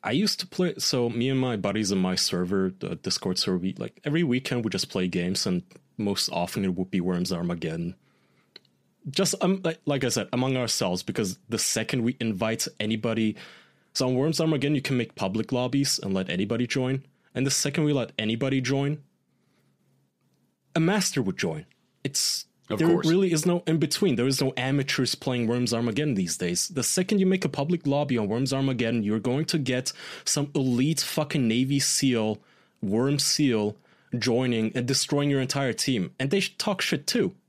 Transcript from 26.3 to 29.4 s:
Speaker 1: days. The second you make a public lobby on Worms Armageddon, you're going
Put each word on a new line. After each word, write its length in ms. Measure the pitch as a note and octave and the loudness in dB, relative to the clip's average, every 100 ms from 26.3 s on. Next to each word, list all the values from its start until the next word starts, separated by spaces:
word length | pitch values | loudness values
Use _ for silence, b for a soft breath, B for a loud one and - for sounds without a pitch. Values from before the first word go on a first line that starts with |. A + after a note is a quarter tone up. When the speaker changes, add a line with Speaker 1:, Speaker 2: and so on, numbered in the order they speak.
| - | -2
Speaker 1:
days. 300 | F3 - - | -2 -2 -2
The 160 | D3 | -2
second 360 | - - F#3 G#3 | -2 0 2 2
you 60 | F#3+ | 4
make 200 | F#3 D3+ | 2 0
a 40 | |
public 380 | - C#3+ F3 C#3+ | -2 -2 0 0
lobby 300 | C#3 D3 A#2+ | 0 2 0
on 100 | G2+ | 0
Worms 240 | A2+ C3 | 0 0
Armageddon, 520 | C3+ C3+ B2 A2+ A#2+ | 0 0 0 0 0
you're 160 | G#2 G#2+ | 0 0
going 260 | A#2+ C3 | 0 -2